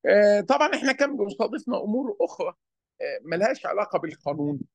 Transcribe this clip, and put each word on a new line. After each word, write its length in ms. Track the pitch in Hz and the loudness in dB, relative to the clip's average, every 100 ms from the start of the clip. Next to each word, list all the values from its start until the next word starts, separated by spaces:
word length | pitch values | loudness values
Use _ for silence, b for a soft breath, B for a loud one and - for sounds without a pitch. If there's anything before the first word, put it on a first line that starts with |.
| 143 | 6
آه، 340 | 202 208 208 | 6 6 4
طبعا 340 | 202 285 302 | 2 2 2
إحنا 180 | 330 269 | 2 0
كان 240 | 262 285 285 | 0 0 0
بيصادفنا 600 | 202 196 226 226 - - | -4 -2 -4 -4 -4 -4
أمور 340 | 214 233 262 202 | -2 -2 -4 -2
أخرى، 340 | - - 214 - _ _ _ _ | -4 -2 -8 -8 _ _ _ _
آه، 180 | 143 123 | -8 -8
ملهاش 420 | 160 165 220 - - | -6 0 0 0 -4
علاقة 320 | 190 208 180 | -4 -2 -4
بالقانون 600 | 165 147 143 147 147 143 - | -4 -6 -6 -4 -4 -4 -10